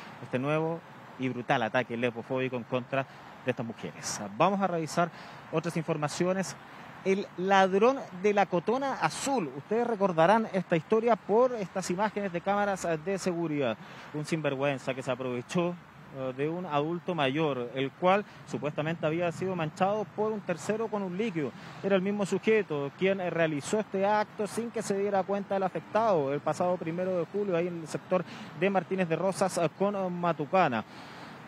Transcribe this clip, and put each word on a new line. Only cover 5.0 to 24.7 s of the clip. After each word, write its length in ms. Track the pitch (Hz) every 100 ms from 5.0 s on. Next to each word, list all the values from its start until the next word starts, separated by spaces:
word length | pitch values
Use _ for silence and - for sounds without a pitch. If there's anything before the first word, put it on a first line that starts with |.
| 170 - - - -
otras 240 | 160 165 170
informaciones. 800 | 156 151 147 - 180 190 185 - - - - - 185
El 200 | 196 - -
ladrón 600 | 185 196 190 190 233 269 160 180
de 120 | 208
la 120 | 202 190
cotona 500 | 175 185 254 277 190
azul. 540 | 160 - 269 262 147 139
Ustedes 320 | - 220 233
recordarán 600 | 208 196 160 170 220 220
esta 240 | 190 - 170
historia 400 | - 220 233 214
por 380 | - 214 254
estas 360 | 233 180 190 180
imágenes 420 | 180 214 208 202
de 80 | 170
cámaras 440 | 190 202 202 185 175 160 160
de 120 | 196
seguridad. 600 | 185 170 165 147 123 104 - - -
Un 120 | 151 147
sinvergüenza 680 | 160 147 135 143 131 139
que 80 | 131
se 80 | 131
aprovechó, 640 | 123 127 123 120 175 175 175 - - - 139
eh, 160 | 131 127
de 140 | 151
un 160 | 170 185
adulto 500 | 147 151 175 185 170
mayor, 540 | 135 143 156 127 120
el 160 | 131 135
cual 340 | - 180 202 202 - -
supuestamente 600 | 113 139 151 151 170 156
había 260 | 165 175
sido 240 | - 185 180
manchado 480 | 156 - 190 214 202
por 200 | - 214
un 80 | 214
tercero 480 | 185 165 - 214 226
con 120 | 208
un 160 | 190 175
líquido. 360 | 233 165 131 - - -
Era 140 | 196 196
el 60 |
mismo 240 | 196 208 190
sujeto 640 | 190 - 220 190 147 139 -
quien, 220 | 185 196
eh, 80 | 180
realizó 500 | 165 165 147 - 214
este 260 | 202 190 196
acto 400 | 214 208 - 208
sin 240 | -
que 120 | 233